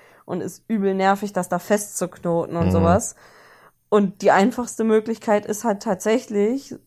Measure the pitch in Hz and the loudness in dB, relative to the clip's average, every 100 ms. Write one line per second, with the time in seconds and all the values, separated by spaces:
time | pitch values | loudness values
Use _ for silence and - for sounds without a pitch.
0 | _ _ - 180 180 - - 220 196 190 | _ _ -10 -8 -8 -10 -4 -2 0 2
1 | 190 202 208 190 175 175 - 208 208 - | 2 0 -2 -4 -2 -4 0 -2 -2 -8
2 | 175 - 175 170 - 170 180 170 165 196 | -8 -6 -2 -2 -2 -2 0 2 4 2
3 | - - - - - - _ _ - 214 | 0 -12 -20 -20 -20 -20 _ _ 0 2
4 | 202 - 196 165 220 247 233 - 220 220 | 2 0 4 4 4 0 -6 -4 2 2
5 | 220 220 - 208 208 208 240 202 233 180 | 0 -4 0 0 0 -4 -4 -2 -2 -2
6 | 214 220 - 202 208 269 - - | 0 0 0 0 0 -2 -6 -18